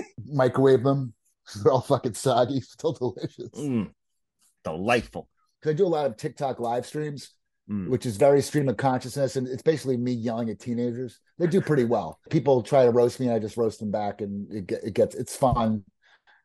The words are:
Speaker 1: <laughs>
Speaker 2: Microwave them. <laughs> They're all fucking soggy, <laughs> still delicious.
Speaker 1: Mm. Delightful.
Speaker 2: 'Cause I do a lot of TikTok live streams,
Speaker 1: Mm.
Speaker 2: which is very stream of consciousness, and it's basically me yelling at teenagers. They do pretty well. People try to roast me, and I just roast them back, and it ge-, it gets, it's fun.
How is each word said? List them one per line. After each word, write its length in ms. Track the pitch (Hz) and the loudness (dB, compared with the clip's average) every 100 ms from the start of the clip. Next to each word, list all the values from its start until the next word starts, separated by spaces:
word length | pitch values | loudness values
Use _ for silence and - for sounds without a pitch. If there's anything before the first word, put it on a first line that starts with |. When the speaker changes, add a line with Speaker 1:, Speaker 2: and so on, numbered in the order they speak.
Speaker 1:
<laughs> 220 | - - 110 | -12 -14 -6
Speaker 2:
Microwave 560 | 143 127 127 135 131 | 0 2 4 6 6
them. 300 | 135 139 127 - _ _ - | 4 0 -2 -10 _ _ -20
<laughs> 160 | 104 | -2
They're 80 | 104 | 2
all 100 | 131 | 2
fucking 340 | - 135 127 - | 2 0 -2 -2
soggy, 460 | 135 131 123 135 | 0 2 2 0
<laughs> 0 | |
still 320 | - - 160 | -6 -6 -6
delicious. 560 | - 123 - 156 - 104 | -2 -4 -6 -10 -12 -16
Speaker 1:
Mm. 400 | - 147 120 92 - _ _ _ _ _ _ | -10 -4 -2 -4 -10 _ _ _ _ _ _
Delightful. 680 | - 80 101 120 - 85 - _ _ _ | -10 -6 0 0 0 -10 -14 _ _ _
Speaker 2:
'Cause 100 | 151 | -2
I 20 | |
do 120 | 156 190 | 0 2
a 20 | |
lot 180 | 156 139 | 2 -2
of 120 | 113 | -4
TikTok 420 | 120 - 139 120 | -8 -6 -6 -4
live 260 | 117 123 117 | -4 -4 -4
streams, 440 | 151 151 143 - _ _ _ - | -8 -8 -10 -14 _ _ _ -8
Speaker 1:
Mm. 200 | 104 90 | -6 -2
Speaker 2:
which 160 | 127 127 | -2 -2
is 100 | 101 | 2
very 260 | 139 139 | 4 6
stream 280 | - 151 139 | 2 0 0
of 80 | 104 | 0
consciousness, 580 | 135 127 127 143 135 135 | 0 0 -4 -4 -2 -2
and 100 | 127 | -6
it's 160 | 127 | -2
basically 360 | - 160 131 123 | 0 0 0 -2
me 160 | 123 | -2
yelling 360 | 120 117 113 117 | -2 -4 -4 -4
at 80 | 98 | -6
teenagers. 600 | - 117 120 117 127 - _ - | -6 -4 -4 -4 -10 -12 _ -4
They 100 | 170 | 0
do 120 | 180 | 2
pretty 240 | - 147 | 2 2
well. 340 | 117 113 80 - - | 2 0 -2 -10 -4
People 340 | - 123 127 | 0 4 4
try 220 | 104 143 123 | 4 6 6
to 60 | |
roast 280 | 120 120 - | 6 4 2
me, 60 | 127 | 0
and 80 | 113 | 0
I 40 | |
just 180 | 107 120 | -2 -2
roast 220 | 113 - | -2 -2
them 100 | 107 | -4
back, 300 | 104 104 101 | -4 -4 -6
and 280 | 101 101 98 | -6 -8 -8
it 180 | 107 90 | -10 -6
ge-, 160 | 110 113 | -6 -4
it 60 | |
gets, 220 | 98 104 - | 0 0 0
it's 200 | - - | -10 -2
fun. 480 | 131 117 113 107 95 _ _ _ _ _ | 0 2 0 -2 -6 _ _ _ _ _